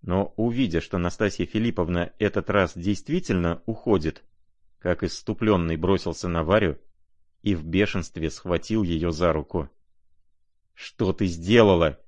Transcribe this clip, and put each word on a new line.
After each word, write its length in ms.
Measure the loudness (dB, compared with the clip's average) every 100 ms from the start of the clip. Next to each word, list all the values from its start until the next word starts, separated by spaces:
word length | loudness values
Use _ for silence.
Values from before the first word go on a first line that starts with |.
Но, 320 | -2 -2 -2 -2
увидя, 440 | -2 0 0 0
что 180 | -2 -2
Настасья 480 | -2 0 -2 -2 -4
Филипповна 680 | -2 -2 -2 -2 -2 -4 -2
этот 320 | -2 -2 0
раз 220 | 2 2
действительно 880 | -2 -4 -4 -2 -4 0 0 0 -2 -6
уходит, 580 | -8 0 2 2 -6 -16 _ _ _ _ _
как 240 | -4 -2
исступлённый 720 | -2 -6 -8 -2 2 2 2 0
бросился 520 | 0 0 0 -6 -4
на 140 | -2
Варю 360 | 2 2 2 -2 -10 _ _ _ _ _
и 120 | -2
в 100 | -2
бешенстве 680 | 0 0 0 0 -6 -6 -6
схватил 520 | -6 -4 -4 -2 -2
её 280 | 0 0 -2
за 220 | 0 0
руку. 360 | 0 -2 -6 -6 _ _ _ _ _ _ _ _ _ _
Что 380 | _ -20 _ -2
ты 140 | 0 -2
сделала? 760 | -4 2 6 8 8 4 0